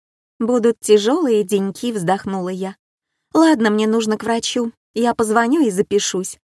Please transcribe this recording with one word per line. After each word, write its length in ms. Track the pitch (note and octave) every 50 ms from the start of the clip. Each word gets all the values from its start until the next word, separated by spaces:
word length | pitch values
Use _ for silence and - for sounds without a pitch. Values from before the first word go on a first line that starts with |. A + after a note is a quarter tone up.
| _ _ _ _ _ _ _ -
«Будут 400 | A#3 A3 B3 A#3+ G#3+ A#3 A3 _
тяжелые 640 | - - G#3+ G#3 G3+ A3+ C#4+ F#4 E4 B3+ A3+ G#3 G#3
деньки», 480 | F#3+ G#3 G3 G3 G3 F#3 - A#3+ A#3+
вздохнула 580 | A3+ G3+ E3+ F3 F#3+ G3 - G3+ G3 F#3+ F3+ F3+
я. 260 | F#3+ F#3 F#3+ F#3+ G3 _ _ _ _ _ _ _ _ _ _ _ -
«Ладно, 380 | D#4 E4 D#4+ D#4 A3+ A3+ G#3
мне 160 | G#3 G#3+ A3 A3
нужно 320 | A3 A#3 A3 G#3+ G#3+ G#3
к 40 | G#3+
врачу. 480 | A3+ A3+ A#3 - - - B3 A#3 A#3 - _ _ _ -
Я 220 | A3 A#3 A#3+ A3+
позвоню 500 | - A3+ G#3+ G#3+ A#3 A#3 A#3 D4 E4+ C#4+
и 60 | A3
запишусь. 680 | F3+ F#3 G#3 - G3+ G3+ - - - F3+ F#3+ - - - _ _